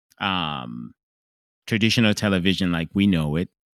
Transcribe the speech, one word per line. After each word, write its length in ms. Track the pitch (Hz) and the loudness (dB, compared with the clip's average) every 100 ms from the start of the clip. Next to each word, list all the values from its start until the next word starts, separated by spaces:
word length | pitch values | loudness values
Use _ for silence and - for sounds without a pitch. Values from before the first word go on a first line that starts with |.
| _ _ | _ _
um, 720 | 101 92 78 71 60 60 57 - _ _ _ _ _ _ - | -4 -2 -4 -6 -10 -12 -16 -20 _ _ _ _ _ _ -4
traditional 480 | 110 113 123 110 | 0 2 4 2
television 580 | 101 104 92 92 87 90 | 2 0 2 2 0 0
like 160 | 85 80 | -2 -2
we 120 | 98 101 | 0 2
know 300 | 82 76 78 | 2 0 -2
it. 140 | - _ _ | -4 _ _